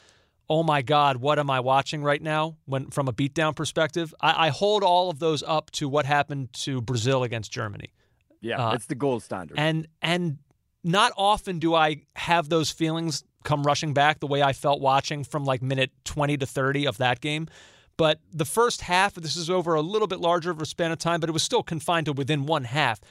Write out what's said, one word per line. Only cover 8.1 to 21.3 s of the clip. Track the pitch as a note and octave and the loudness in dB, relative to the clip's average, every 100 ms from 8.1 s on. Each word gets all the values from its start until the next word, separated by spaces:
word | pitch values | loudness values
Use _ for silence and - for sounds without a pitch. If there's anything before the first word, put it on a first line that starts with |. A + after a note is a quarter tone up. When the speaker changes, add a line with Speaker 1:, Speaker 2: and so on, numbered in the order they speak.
| _ _ _ | _ _ _
Speaker 2:
Yeah, | A2+ A2 A2+ | -6 -2 -2
Speaker 1:
Uh, | |
Speaker 2:
it's | A#2+ - | -2 -4
the | |
gold | C3+ C#3 A#2+ | -4 -2 -2
standard. | - G2+ D#2+ D3 | -4 -10 -8 -2
Speaker 1:
and, | D#3 D#3+ D#3+ _ | 0 0 -4 _
and | D#3 F3 F3 C#3+ _ _ _ _ | -2 -2 -2 -6 _ _ _ _
not | E3+ F#3+ A#3 - | 0 2 2 2
often | G3+ G#3 - F3 | 2 2 -2 -2
do | E3 E3 | 2 2
I | D#3 D3 - - | 2 0 -10 -10
have | - E3+ D3+ | 0 0 2
those | E3 D3+ | 0 0
feelings | - D#3+ D#3+ E3 D3 - _ | -2 -2 -2 -4 -6 -10 _
come | - D3+ | -2 0
rushing | C#3+ C#3+ D#3+ | 2 0 0
back | C#3 D3 D3+ | 2 2 2
the | C#3+ | 0
way | C#3 | 2
I | C#3 | 2
felt | C3 D3+ C#3+ | 2 0 2
watching | C3+ C3+ - D3 | 2 2 0 -6
from, | C#3 D3+ | -6 -4
like, | C#3 C3 | -2 -2
minute | C3 C3+ C3 _ | -2 -2 -2 _
twenty | - D3+ C#3+ D3 | -8 -2 0 0
to | C3 | -4
thirty | - C3+ C#3+ C#3+ | -2 0 0 -2
of | A#2 | 0
that | B2 B2+ | 0 0
game. | D3+ D3+ D#3+ - - - _ - | -2 -6 -8 -14 -20 -20 _ 0
But | D#3+ D#3+ _ | 2 0 _
the | D#3 E3 | -6 -2
first | - A#3+ - | 2 2 0
half, | - F3+ G3 F#3 | 0 2 2 0
this | D#3+ D3+ | -8 -6
is | E3 | -2
over | F#3 E3+ | -2 2
a | D#3+ | 0
little | D#3 G#3+ G#3 | 0 0 -2
bit | F3+ | 0
larger | E3+ F3 E3+ | 2 2 0
of | D#3+ | -6
a | D3+ | -6
span | - E3 | -4 -4
of | D#3+ | -2
time, | E3 E3+ | -2 -2
but | |
it | D#3+ | 0